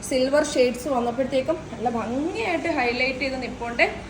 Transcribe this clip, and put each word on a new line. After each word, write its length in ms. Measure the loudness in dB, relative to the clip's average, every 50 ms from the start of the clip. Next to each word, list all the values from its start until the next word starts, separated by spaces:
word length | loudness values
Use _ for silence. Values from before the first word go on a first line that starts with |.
| -6 0
സിൽവർ 360 | 2 2 2 4 4 4 2 2 4
ഷെയ്ഡ്സ് 360 | 4 4 4 2 -2 -2 -2 0
വന്നപ്പോഴത്തേക്കും 600 | 0 0 0 0 0 -2 0 2 0 2 0 -2 -2 -4 -10 -10
നല്ല 160 | -4 -2 -2 -2 -2
ഭംഗിയായിട്ട് 720 | -2 -2 -2 -2 -2 -2 -2 -2 -2 0 0 0 0 0 0 2
ഹൈലൈറ്റ് 440 | 2 0 2 2 2 0 0 0 -2
ചെയ്ത് 140 | -2 -2 -4 -6
നിൽപ്പുണ്ട്. 400 | -6 -6 -6 -6 -6 2 2 2 2 2 -4 -10 -12